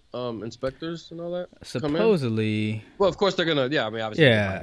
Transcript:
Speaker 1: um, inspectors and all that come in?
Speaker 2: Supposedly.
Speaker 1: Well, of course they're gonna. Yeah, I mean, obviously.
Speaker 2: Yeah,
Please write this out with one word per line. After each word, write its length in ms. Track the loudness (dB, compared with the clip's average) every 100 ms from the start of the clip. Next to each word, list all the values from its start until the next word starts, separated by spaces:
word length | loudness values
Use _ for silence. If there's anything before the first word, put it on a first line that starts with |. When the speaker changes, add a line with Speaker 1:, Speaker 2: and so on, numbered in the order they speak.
| _
Speaker 1:
um, 300 | -8 -6 -6
inspectors 680 | -10 -8 -8 -8 -10 -10 -14
and 80 | -14
all 100 | -8
that 160 | -8 -10 -14 -10 -6
come 40 |
in? 120 | -2 2
Speaker 2:
Supposedly. 880 | 4 2 2 0 0 0 0 -4 -10 0
Speaker 1:
Well, 100 | 0
of 80 | 2
course 180 | 0 2
they're 100 | 0
gonna. 220 | 2 2
Yeah, 160 | 0 -2
I 40 |
mean, 100 | -2
obviously. 240 | -4 4 6
Speaker 2:
Yeah, 320 | 6 2 -2